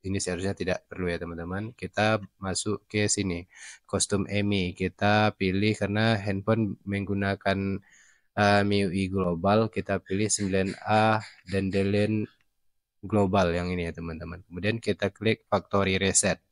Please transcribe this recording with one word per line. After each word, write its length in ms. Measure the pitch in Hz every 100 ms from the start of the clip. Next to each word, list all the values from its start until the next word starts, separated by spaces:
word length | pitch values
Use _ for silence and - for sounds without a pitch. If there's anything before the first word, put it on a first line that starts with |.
Ini 160 | 95 95
seharusnya 340 | 92 90 95 101
tidak 260 | 90 92
perlu 240 | _ - 90
ya, 140 | 85
teman-teman. 480 | 85 85 85 92 110
Kita 460 | - 92 - 107 110 95 _
masuk 420 | 98 87 - 101 _
ke 160 | 107 104
sini. 400 | - 98 85 92 - - - _
Kostum 400 | 98 - 101 98
emi. 460 | 101 101 101 90
Kita 580 | 87 92 - 101 107 107 -
pilih 340 | 95 95 107 107
karena 400 | 101 104 113 110
handphone 580 | 101 98 101 113 107 -
menggunakan, 960 | 101 101 98 98 98 98 - 98 98 95 _ _ _ _ _ -
eh, 260 | 104 101 101
miui 400 | 101 98 92 95
Global. 600 | 95 90 85 98 107 113
Kita 320 | - - 98
pilih 240 | - 95 107
sembilan 500 | - 101 95 95 -
A 380 | - 107 110 110 107 - -
dan 240 | 98 95
Delen 560 | 98 98 101 104 107 107 _ _ _ _ _ _ _
Global 540 | 95 104 98 98 87 85
yang 140 | 90
ini 160 | 90 85
ya, 60 |
teman-teman. 480 | 82 82 82 82 85 -
Kemudian 320 | 87 101 113
kita 320 | - 98 101
klik 320 | - 107 113 _
factory 500 | 101 - 101 98 92
reset. 460 | 98 92 98 85 _